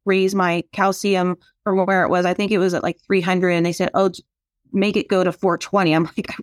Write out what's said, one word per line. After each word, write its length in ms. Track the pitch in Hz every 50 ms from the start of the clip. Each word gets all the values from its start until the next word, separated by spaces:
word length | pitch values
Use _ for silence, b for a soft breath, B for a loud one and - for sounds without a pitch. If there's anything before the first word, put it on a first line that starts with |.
| -
raise 280 | 196 190 190 185 190 202
my 300 | 196 180 175 170 175 - _
calcium 640 | - 202 190 196 190 - - 202 190 185 180 180 175 b b b b _
from 220 | - 214 190 190 180
where 180 | 190 196 185 165
it 40 | -
was. 160 | 180 180 180
I 80 | 180
think 180 | 180 208 202 196
it 80 | 214 180
was 140 | 185 185
at, 100 | 175 -
like, 160 | - 170 - _ _
three 140 | - 196 185
hundred, 300 | 165 185 185 180 185 180
and 160 | 175 170 170
they 60 | 170
said, 180 | 165 - 185 -
"Oh, 160 | - - 196 185
j-, 140 | 175 - - _ _ _ _ _ _ _ _ _
make 240 | - 196 196 214 208
it 120 | 208 - -
go 140 | 196 185
to 80 | 180 175
four 280 | 165 - 196 185 170 170
twenty." 340 | - - - 202 185 160
I'm 120 | 156 160 165
<laughs> 120 | - -
like, 140 | - - -
"I 60 | - -